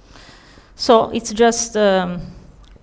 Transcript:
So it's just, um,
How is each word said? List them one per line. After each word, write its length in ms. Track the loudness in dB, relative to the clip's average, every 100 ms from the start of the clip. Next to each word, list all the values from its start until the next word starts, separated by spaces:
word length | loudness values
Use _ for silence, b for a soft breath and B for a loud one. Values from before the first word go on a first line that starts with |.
| b b b b b b b -6
So 360 | 2 4 2
it's 200 | -4 -6
just, 460 | 0 2 2 -4 -2
um, 440 | 0 0 -2 -8 B B B B -20 -20